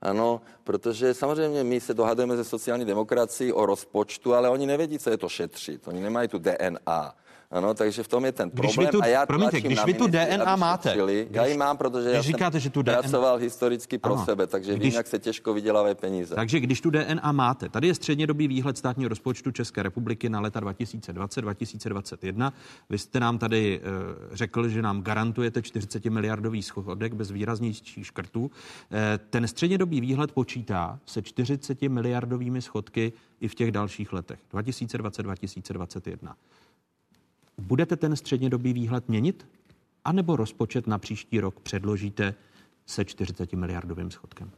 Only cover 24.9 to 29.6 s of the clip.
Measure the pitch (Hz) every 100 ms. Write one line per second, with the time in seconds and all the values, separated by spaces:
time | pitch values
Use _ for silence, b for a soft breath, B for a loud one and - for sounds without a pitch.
24.9 | 101 92 107 113 113 120 120 113 - 101
25.9 | - 110 110 107 110 110 110 95 - 98
26.9 | 92 113 113 104 98 104 113 117 107 -
27.9 | - - - 95 113 131 B B B B
28.9 | 104 107 107 - 120 117 -